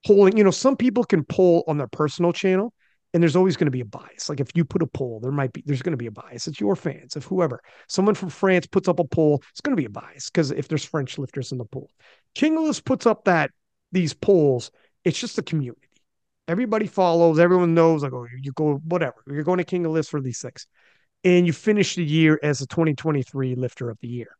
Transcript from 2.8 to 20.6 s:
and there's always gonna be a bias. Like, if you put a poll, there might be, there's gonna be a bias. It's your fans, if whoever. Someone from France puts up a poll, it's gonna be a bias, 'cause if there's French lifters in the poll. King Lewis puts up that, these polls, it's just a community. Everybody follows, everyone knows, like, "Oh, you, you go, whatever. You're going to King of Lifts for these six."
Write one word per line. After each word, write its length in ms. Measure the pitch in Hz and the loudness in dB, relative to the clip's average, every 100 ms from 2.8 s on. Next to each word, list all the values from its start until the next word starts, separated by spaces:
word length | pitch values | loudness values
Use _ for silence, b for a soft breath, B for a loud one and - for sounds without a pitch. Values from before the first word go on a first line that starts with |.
| _ _ _ | _ _ _
and 80 | 170 | 2
there's 140 | 170 160 | 2 4
always 220 | 190 - | 2 2
gonna 120 | 151 | -2
be 120 | 127 | -2
a 40 | 110 | -8
bias. 420 | - - - - | -16 -20 -14 -10
Like, 120 | 143 | -8
if 100 | 131 165 | -4 -2
you 100 | 156 | -2
put 160 | 185 | -2
a 60 | 160 | -4
poll, 320 | - 127 110 | -4 -8 -6
there 120 | 123 | -6
might 220 | 143 131 | -2 -4
be, 80 | - 147 | -6 -6
there's 160 | 135 | -4
gonna 140 | 170 135 | -4 -6
be 100 | 117 | -8
a 40 | |
bias. 360 | 107 - 120 - | -12 -18 -14 -12
It's 120 | - | -4
your 160 | 202 185 | -2 -2
fans, 400 | 165 131 - 151 | -6 -10 -14 -14
if 100 | - | -6
whoever. 360 | 185 165 117 b b b | -2 -2 -4 b b b
Someone 280 | - 202 196 | 0 0 0
from 140 | 180 | -6
France 360 | - 196 180 - | -2 2 2 2
puts 220 | 196 185 | -2 0
up 120 | 165 | -2
a 40 | |
poll, 400 | 156 - 156 143 b | -2 2 2 2 b
it's 100 | - | -8
gonna 140 | - 233 | -2 -2
be 100 | 117 | -4
a 40 | |
bias, 420 | 101 - - - | -10 -18 -18 -4
'cause 180 | - 139 | -2 -2
if 180 | 143 - | -4 -4
there's 180 | 156 - | -6 -4
French 340 | 156 131 - | -6 -6 -8
lifters 320 | 135 - 123 | -10 -10 -10
in 80 | 127 | -10
the 60 | 110 | -10
poll. 260 | 131 147 _ b b b | -14 -16 _ b b b
King 220 | - 311 311 | -2 0 2
Lewis 240 | 311 240 | -2 -4
puts 260 | - 262 233 | -4 0 0
up 200 | 208 - | 0 0
that, 260 | 170 143 _ _ _ _ | 0 0 _ _ _ _
these 240 | 185 156 - | -2 -2 -2
polls, 560 | - 190 143 123 - _ _ _ | 2 4 4 0 -6 _ _ _
it's 160 | 175 - | -4 -4
just 180 | 247 - | -6 -8
a 60 | |
community. 380 | 151 160 123 - _ _ _ _ _ _ - | -4 -6 -6 -12 _ _ _ _ _ _ -6
Everybody 400 | 180 247 220 214 | -4 0 -2 -2
follows, 500 | - 180 170 170 156 | 2 2 6 4 6
everyone 380 | 175 180 175 165 | 4 4 4 4
knows, 260 | 165 156 | 4 4
like, 100 | 139 | -2
"Oh, 120 | 127 | -8
you, 160 | 120 123 | -14 -12
you 100 | 139 | -12
go, 220 | 131 151 143 160 | -2 -2 -2 -4
whatever. 300 | 175 143 - - | -4 -4 -8 -12
You're 160 | 143 | -6
going 160 | 151 180 | -2 -2
to 40 | |
King 220 | 175 180 165 | -2 -4 -2
of 60 | |
Lifts 180 | 160 151 | -4 -4
for 100 | 151 | -6
these 200 | 131 117 | -8 -10
six." 260 | 123 - | -14 -16